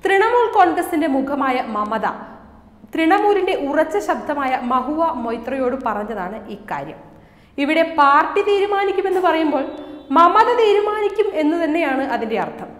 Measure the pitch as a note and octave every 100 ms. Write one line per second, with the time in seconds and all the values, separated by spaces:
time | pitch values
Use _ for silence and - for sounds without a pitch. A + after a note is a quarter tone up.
0 | F#4+ G4 G#4+ B4 A4+ A4+ F4+ D#4+ E4+ E4
1 | D#4+ C4+ C4+ C#4 C4+ B3+ A3+ G#3+ G#3 A3
2 | G3 - - - - - - - - D4
3 | D#4+ G4 G#4 G#4 F#4 F4 C#4 D4 D#4+ G4+
4 | - D#4+ - D4 C4 B3+ A#3+ B3 A#3+ D4+
5 | E4 C#4 A#3 A#3 A#3 C4+ B3+ C4 A#3+ G#3
6 | G#3 G#3+ F3+ G#3+ G#3 G3+ - D3 C#3+ -
7 | - - - - - - C#4+ D#4+ E4 D#4+
8 | C#4+ C#4+ D#4+ - G4+ G4+ G4+ G4+ G4+ F#4+
9 | F#4+ F#4 F4+ D#4+ D#4 C#4 - - - -
10 | - C#4 F4 G4+ A#4 A#4+ A4 G4+ G#4 G#4+
11 | G#4 G4+ G#4 D#4 D4 E4+ E4 D#4 D#4 C4
12 | C4+ A#3 A3 A3 E3 - F3+ -